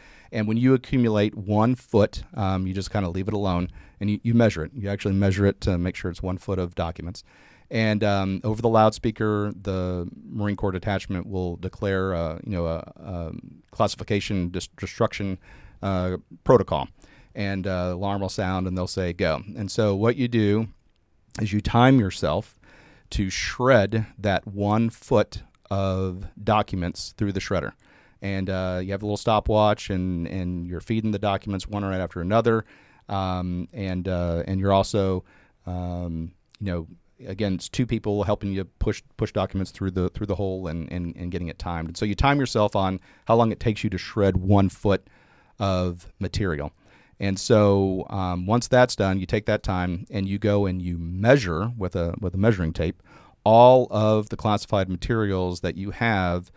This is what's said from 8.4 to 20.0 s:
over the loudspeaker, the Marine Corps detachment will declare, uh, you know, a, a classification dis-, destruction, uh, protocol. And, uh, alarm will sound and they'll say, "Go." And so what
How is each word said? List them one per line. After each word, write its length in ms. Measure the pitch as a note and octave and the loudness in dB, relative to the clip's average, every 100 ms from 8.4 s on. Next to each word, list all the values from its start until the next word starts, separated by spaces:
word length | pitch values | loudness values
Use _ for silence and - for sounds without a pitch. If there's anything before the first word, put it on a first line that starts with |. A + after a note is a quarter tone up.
over 160 | G#2+ A2 | -2 0
the 80 | A#2 | 2
loudspeaker, 800 | A2 A2 - A#2 G#2+ G#2+ G#2 G#2 G2+ | 6 4 4 -4 -2 0 0 -2 -6
the 460 | G2 F#2 F2+ F2+ F2 - - | -4 -2 -2 -4 -6 -12 -12
Marine 260 | G#2+ G#2 | -4 -4
Corps 160 | G2 G2+ | -2 -4
detachment 560 | F#2 G#2+ G2 - F#2 G#2 | -4 -2 -4 -4 -6 -4
will 300 | F#2+ F2+ F2 | -4 -4 -6
declare, 580 | F2+ - G2+ F#2+ F#2+ | -10 -6 -2 0 0
uh, 240 | F2 E2 E2 | -2 -4 -6
you 80 | - | -6
know, 140 | F2+ E2+ | -4 -2
a, 260 | E2 - - | -4 -8 -16
a 360 | D#2 F2 D#2+ D#2+ - - _ | -10 -8 -8 -10 -14 -20 _
classification 800 | - G#2 - - G#2 - G2 F2 | -2 -2 -2 -2 -2 0 -2 -2
dis-, 180 | F2+ - - | -4 -10 -12
destruction, 600 | G2 - A2+ - G2 F#2 - - - - | -10 -2 -2 -2 -6 -8 -12 -20 -20 -8
uh, 360 | G2+ F#2 F#2 F2+ - - | -2 -2 -2 -4 -10 -8
protocol. 440 | - A#2+ F#2+ D2+ - - - - - | 4 4 4 -2 -4 -12 -20 -20 -16
And, 320 | - G2+ G2 F#2+ | -6 -4 -4 -2
uh, 260 | F#2 F2+ | -2 -2
alarm 260 | F2+ G2 G2+ | -2 -4 -2
will 80 | F#2+ | -4
sound 380 | - F#2 F#2 F#2 | -2 -2 -2 -2
and 80 | F2+ | -2
they'll 100 | F2+ | -4
say, 280 | - F2+ | -2 -2
"Go." 280 | E2+ F2 D2+ G2+ A2+ | 0 0 0 -4 -8
And 140 | G2 | -6
so 260 | - G#2+ | 2 2
what 200 | G2 | 4